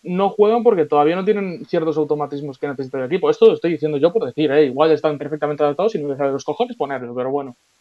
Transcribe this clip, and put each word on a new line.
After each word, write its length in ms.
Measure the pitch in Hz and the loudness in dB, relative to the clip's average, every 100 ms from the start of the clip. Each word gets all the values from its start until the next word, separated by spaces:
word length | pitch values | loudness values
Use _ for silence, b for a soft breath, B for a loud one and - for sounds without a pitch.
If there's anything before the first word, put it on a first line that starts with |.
no 280 | 170 180 196 | -4 0 0
juegan 340 | 196 208 233 | 4 4 4
porque 220 | 233 196 151 | 4 2 2
todavía 280 | 147 147 | 4 4
no 100 | 180 | 2
tienen 400 | 190 208 190 165 143 | 0 -2 -2 -8 -4
ciertos 300 | 175 160 156 | -2 0 -2
automatismos 640 | 151 151 143 143 147 131 | -2 -2 -4 -6 -10 -8
que 80 | 147 | -8
necesita 320 | 135 131 135 | -6 -6 -6
el 60 | 127 | -4
equipo. 240 | 180 226 | -2 0
Esto 160 | 226 226 | 6 4
lo 80 | |
estoy 160 | 160 170 | 4 -2
diciendo 280 | 160 156 147 | -2 -2 2
yo 140 | 165 | 2
por 120 | 170 143 | 2 -4
decir, 240 | 147 151 | -2 2
¿eh? 140 | 143 | 4
Igual 260 | 147 127 160 | 2 4 2
están 260 | 151 156 147 | 4 0 -2
perfectamente 440 | 143 151 147 147 | -6 -4 -4 0
adaptados 320 | 147 139 208 | -2 0 -2
y 80 | 208 | -2
no 60 | 143 | -6
les 100 | 139 | -2
sale 140 | 143 | -2
los 120 | 135 | -2
cojones 320 | - 143 247 240 | -6 -4 -4 -4
ponerlo, 380 | 143 135 120 | -6 -6 -8
pero 160 | 120 127 | -6 -4
bueno, 240 | 143 139 123 _ _ | -4 -6 -16 _ _